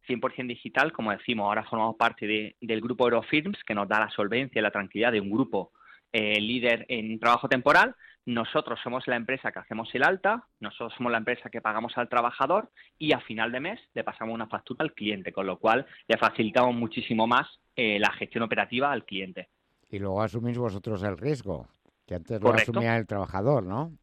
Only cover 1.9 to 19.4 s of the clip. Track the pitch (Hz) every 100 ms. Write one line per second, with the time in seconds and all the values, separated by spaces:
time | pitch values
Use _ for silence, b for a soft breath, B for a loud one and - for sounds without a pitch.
1.9 | 110 117 - 107 107 107 _ 113 110 117
2.9 | 120 123 117 110 151 165 208 - 104 101
3.9 | 107 107 - 104 117 135 113 104 104 98
4.9 | 101 120 110 101 110 135 101 90 B B
5.9 | B _ 113 107 107 107 123 120 117 -
6.9 | 120 110 110 117 120 135 131 139 160 240
7.9 | - B B - 117 113 151 151 113 127
8.9 | 127 127 120 113 131 113 95 - 110 113
9.9 | 123 147 190 190 233 _ _ 104 - 117
10.9 | - 120 117 113 120 113 117 107 107 113
11.9 | - 120 123 120 - 135 190 226 b b
12.9 | _ 156 131 - 110 113 127 160 226 _
13.9 | 120 110 - 113 113 110 - - 123 156
14.9 | - 104 101 92 90 95 90 113 117 -
15.9 | B - 113 110 - 110 123 123 120 113
16.9 | - - 113 113 123 - - _ - 113
17.9 | 104 104 - 107 117 113 107 101 120 143
18.9 | 139 - 95 95 92